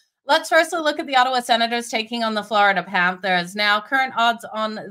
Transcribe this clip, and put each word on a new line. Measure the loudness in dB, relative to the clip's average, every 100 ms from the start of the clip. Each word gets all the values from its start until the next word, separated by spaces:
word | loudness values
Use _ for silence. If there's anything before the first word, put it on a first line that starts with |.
| _ _ 2
Let's | 2 4
firstly | 2 2 0
look | -2 -4
at | 0
the | 2
Ottawa | 2 0
Senators | 0 0 0 -2 -4
taking | -6 -6 -4 -4
on |
the | -4
Florida | 0 2 4 2
Panthers. | -2 0 0 0 -2 -2 -2 -2
Now, | 0 0
current | 0 -2 -2 0
odds | 0 0 -8
on | -6 -6 -6 -10